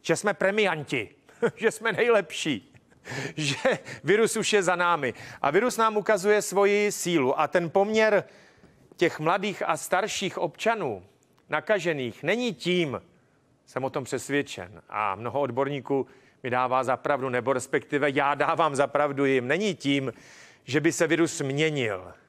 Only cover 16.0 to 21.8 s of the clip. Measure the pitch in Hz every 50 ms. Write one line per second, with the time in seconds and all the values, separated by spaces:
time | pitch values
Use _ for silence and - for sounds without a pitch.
16 | 123 - - - _ _ _ _ - 127 120 127 127 123 127 131 131 123 127 120
17 | - 139 147 131 131 135 123 123 113 131 131 127 - - - 143 - - 175 143
18 | 143 147 135 147 139 143 143 139 147 139 165 156 165 156 139 131 143 135 - 143
19 | 147 147 135 131 139 135 135 131 120 123 147 180 220 208 160 - - 139 139 139
20 | 135 127 - - - - - - - - - _ _ - 123 151 147 165 156 -
21 | 175 156 165 - 170 156 - - 143 135 139 143 156 160 151 143